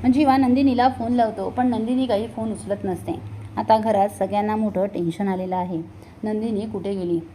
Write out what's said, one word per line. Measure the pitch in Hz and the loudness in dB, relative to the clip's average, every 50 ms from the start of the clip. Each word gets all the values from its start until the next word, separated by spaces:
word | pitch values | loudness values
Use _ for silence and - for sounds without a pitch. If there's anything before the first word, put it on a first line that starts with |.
| - | 4
मग | 254 | 4
जीवा | 247 269 302 277 262 269 | 4 6 6 6 6 4
नंदिनीला | 269 247 247 262 277 277 247 240 240 262 | 6 4 4 4 4 4 4 6 4 4
फोन | 254 - 233 226 247 | 2 2 -4 -2 2
लावतो, | 247 233 220 214 - 190 190 | 2 2 2 0 -4 -6 -6
पण | - - 247 254 | -2 0 0 2
नंदिनी | 233 220 220 220 254 254 262 | 2 0 0 0 0 0 2
काही | 247 226 196 220 233 | 2 0 0 0 -4
फोन | - - 220 220 | -6 -6 -6 -6
उचलत | 208 - - 196 202 202 - | -6 -8 -4 -6 -6 -4 -2
नसते. | 196 180 165 - - 165 - - - - - - - - 214 | -4 -4 -4 -6 -8 -8 -8 -8 -12 -14 -14 -14 -10 -8 -8
आता | 214 - 220 220 | 2 4 4 4
घरात | 214 226 214 196 196 208 | 4 2 2 4 2 2
सगळ्यांना | 208 208 196 190 202 202 208 214 214 | 2 -2 -4 -2 0 -2 0 0 0
मोठं | 214 220 214 196 185 190 | 0 -2 -2 0 0 -2
टेन्शन | 202 202 - 175 170 165 - 202 196 | -2 -2 -4 -4 -4 -2 -2 -2 -2
आलेलं | 190 185 185 185 185 | -2 -2 -2 -4 -2
आहे. | 185 180 180 185 160 165 - - - - - - - - | -4 -2 -2 -4 -6 -6 -8 -14 -20 -20 -20 -16 -8 -6
नंदिनी | 214 214 214 220 233 220 196 | -4 -4 -2 -2 -2 -4 -4
कुठे | 214 220 208 196 175 196 202 | -4 -6 -8 -6 -6 -4 -4
गेली? | 190 180 175 170 170 165 - - | -4 -2 -2 -2 -2 -4 -6 -18